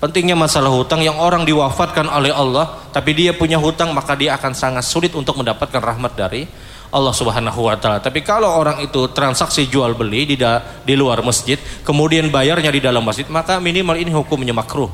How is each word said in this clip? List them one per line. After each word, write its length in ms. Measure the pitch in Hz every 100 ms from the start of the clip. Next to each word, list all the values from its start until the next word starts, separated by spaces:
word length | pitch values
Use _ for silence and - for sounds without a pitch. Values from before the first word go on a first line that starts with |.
Pentingnya 320 | 151 160 175
masalah 400 | 175 156 156 135
hutang, 320 | 131 143 160 156
yang 100 | 151
orang 240 | 170 175 160
diwafatkan 640 | 151 139 127 175 - 156
oleh 240 | 143 139
Allah, 480 | 139 131 127 160 - -
tapi 240 | 143 139
dia 240 | 151 180 170
punya 240 | 160 160
hutang, 320 | 156 160 165
maka 240 | 147 135 139
dia 160 | 147
akan 180 | 135 139 131
sangat 240 | 135 127
sulit 320 | 120 170 170
untuk 240 | 160 131 135
mendapatkan 420 | 120 107 143 131
rahmat 320 | 113 113 123 -
dari 320 | 95 110 160 - - - -
Allah 240 | 139 135
Subhanahu 560 | 120 120 110 117 101 113
wa 80 | 107
Ta'ala. 260 | 113 104
Tapi 160 | 131 131
kalau 300 | - 214 214
orang 320 | 165 151 147
itu 260 | 139 135 127
transaksi 560 | - 139 131 165 - 135
jual 260 | 135 123 113
beli 300 | 113 110 147
di 100 | 139
da-, 240 | 123 117 - -
di 140 | - 135
luar 240 | 135 117
masjid, 320 | 117 117 - 139 - - -
kemudian 400 | 147 156 160 156
bayarnya 400 | 143 135 170 156
di 100 | 143
dalam 160 | 131 120 113
masjid, 180 | 107 143
maka 320 | 160 160 185
minimal 320 | 175 170 185 165
ini 160 | 175
hukumnya 400 | 156 143 147 127
makruh. 400 | 117 107 147 120